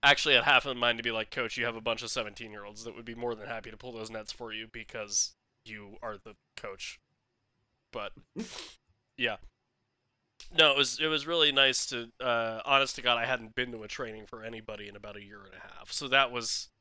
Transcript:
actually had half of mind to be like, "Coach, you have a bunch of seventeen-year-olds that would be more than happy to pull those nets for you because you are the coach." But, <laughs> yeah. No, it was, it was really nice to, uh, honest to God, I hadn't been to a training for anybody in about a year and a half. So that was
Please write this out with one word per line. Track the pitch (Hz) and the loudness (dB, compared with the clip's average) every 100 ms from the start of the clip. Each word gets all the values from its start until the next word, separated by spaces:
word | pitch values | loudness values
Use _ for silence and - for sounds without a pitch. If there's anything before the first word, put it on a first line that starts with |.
actually | 143 143 156 131 | 8 6 8 6
had | |
half | 131 131 139 | 8 6 4
of | 123 | 0
mind | 120 117 | 2 2
to | |
be | 117 | 0
like, | 113 110 | -2 -4
"Coach, | - 117 123 | -4 -4 -2
you | 120 | -2
have | 113 | -2
a | |
bunch | 113 113 | -4 -4
of | 117 | -2
seventeen-year-olds | - 107 104 113 104 101 104 | -4 -4 -8 -14 -12 -14 -12
that | 113 113 | -12 -12
would | 117 | -12
be | 117 | -6
more | 120 | -4
than | 113 104 | -4 -6
happy | 117 110 | -10 -10
to | 107 | -14
pull | 127 | -12
those | 113 110 | -10 -8
nets | 110 107 | -8 -10
for | - 117 | -12 -10
you | 107 110 | -10 -10
because | 117 110 117 104 101 - _ _ _ | -12 -12 -10 -4 -2 -2 _ _ _
you | - 107 101 101 | -16 -14 -14 -12
are | 117 104 | -10 -10
the | 110 104 _ - | -14 -20 _ -14
coach." | 107 98 - - _ _ _ _ _ _ _ _ _ | -12 -10 -12 -12 _ _ _ _ _ _ _ _ _
But, | 117 101 - - - | -8 -8 -10 -16 -10
<laughs> | - - - - _ _ _ - | -10 -10 -14 -18 _ _ _ -2
yeah. | 120 107 - _ _ _ _ _ _ _ _ _ - 160 | -2 -2 -10 _ _ _ _ _ _ _ _ _ -10 6
No, | 156 | 6
it | 139 | 8
was, | 135 - | 2 2
it | 156 | 0
was | 156 143 | 0 0
really | 170 151 | 4 4
nice | 139 135 127 - | 6 4 4 -2
to, | 123 117 _ | -4 -8 _
uh, | 127 117 113 113 123 | 0 2 0 -2 2
honest | 139 135 - | 4 4 0
to | |
God, | 123 120 | 2 2
I | 117 | 2
hadn't | 127 110 110 | -2 -2 -4
been | 127 | -4
to | 117 | -4
a | 107 | -10
training | - 123 110 104 | -8 -8 -8 -14
for | 113 | -12
anybody | 110 113 107 107 104 | -10 -10 -10 -12 -12
in | 101 | -12
about | 104 104 | -14 -14
a | |
year | 101 101 | -14 -18
and | 101 | -18
a | - | -18
half. | - - - | -18 -16 -8
So | - 143 | -6 4
that | 131 135 | 6 6
was | 123 113 - - _ | 4 -2 -4 -6 _